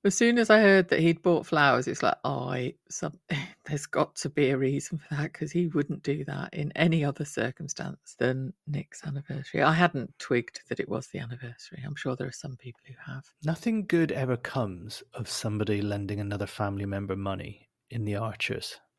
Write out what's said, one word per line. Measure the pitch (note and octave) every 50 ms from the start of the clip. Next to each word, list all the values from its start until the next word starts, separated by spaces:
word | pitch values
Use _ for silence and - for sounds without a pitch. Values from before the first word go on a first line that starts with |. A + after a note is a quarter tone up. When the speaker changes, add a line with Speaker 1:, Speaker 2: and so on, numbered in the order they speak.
| -
Speaker 1:
As | G3+ -
soon | - A#3 A#3 A#3+
as | A#3+ A3+ A3
I | G#3+ A3
heard | G#3+ G3+ G3 F#3+ F3+ -
that | C#3 -
he'd | E3 E3+ E3 E3+
bought | - F3+ E3+ D#3 -
flowers, | - E3 D3+ D3 C#3 B2 B2 B2+
it's | C3 - - -
like, | - - - -
"Oh, | C3+ C#3 C3 B2+ C3
I, | C#3 B2+ B2 B2+ - _ _ _
some, | - - - D#3 D3 _ _ -
<laughs> | - C#3+ C#3 - - _ _
there's | - D3+ C#3+ D3
got | - - D3 D3 - _
to | - - D3+
be | - - D3 C3
a | C#3
reason | C3 C3+ C3 C#3 C#3 - - -
for | D3+ - - D3+
that, | C#3+ D3 D3+ -
'cause | - D#3+ D3 -
he | F3 F3+
wouldn't | E3 D3+ D3+ C#3+ - D3+ - -
do | C#3 C#3+ D3+ C#3+
that | - - - C#3 - -
in | - D3 D3 -
any | - E3+ E3 D#3+ E3 C#3+
other | C#3+ C#3+ - D3
circumstance | - - - A2+ B2 - _ D#3 C#3 - - - - - _ _ - - _
than | A#2+ B2 C3 C3 C3 C3 - _ _
Nick's | D3+ C#3+ D3 D3 _ - - -
anniversary." | D#3 C#3 C#3 C#3+ - C#3 C#3+ C3+ - - - C#3
I | D3
hadn't | D#3+ E3 F3+ E3+ - C#3 E3+ - _ _
twigged | - - B2+ A#2+ A#2+ - _ - -
that | _ - -
it | - -
was | - - -
the | - - C#3
anniversary. | C3 A#2 A#2+ A#2+ B2 A#2+ A#2+ - - - - - B2+
I'm | D3 C#3+
sure | - - C3+ B2
there | B2 C#3
are | C3+ -
some | - - C#3 C3
people | - - B2+ A#2 _ _
who | - B2+ - - C#3 C3
have. | C3+ - _ _ _ D3+
Speaker 2:
Nothing | D3+ E3 - - A#3 A3 A3 G3
good | - F3 E3+ E3 D3+
ever | - C3+ C3 B2+ B2
comes | A#2+ - - - C3+ A#2 G2+ F#2 F2 - A2 - - - _ -
of | - A2 -
somebody | - - - A2 G#2 G#2+ G#2+ G#2+ G#2+ G2+
lending | G#2 G#2 G2+ G2+ G2+ G2 G#2 G2+
another | G#2 G2+ G#2 G2 G2+
family | - - - G#2+ G2+ G2+ G2 G2+
member | G2 G2 G2 G2+ F#2+ F#2+
money | G2 G2+ G2 F#2+ F#2+ G2 A2 G#2 _ _ _ _ _ _ _
in | B2 A2+ G#2+
the | G#2 G2+
Archers. | G2+ A2+ A2+ - - - - - - - - - - _ _ _